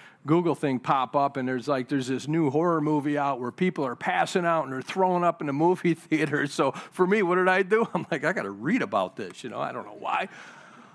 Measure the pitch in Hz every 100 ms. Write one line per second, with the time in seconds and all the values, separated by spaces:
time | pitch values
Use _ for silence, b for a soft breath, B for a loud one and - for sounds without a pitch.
0 | B B 135 170 170 139 147 127 - 139
1 | 127 147 139 135 127 127 120 135 123 139
2 | 123 127 131 160 151 147 175 165 151 151
3 | 143 147 139 127 123 - 185 170 135 120
4 | - 180 165 190 170 165 135 131 - 190
5 | 185 180 175 165 151 139 170 180 175 160
6 | - 156 156 143 139 - 139 - - -
7 | 180 220 175 180 185 190 190 220 233 -
8 | - 151 147 190 98 101 127 247 104 101
9 | 92 - 95 - 123 113 143 123 104 107
10 | - 175 190 B B B B B B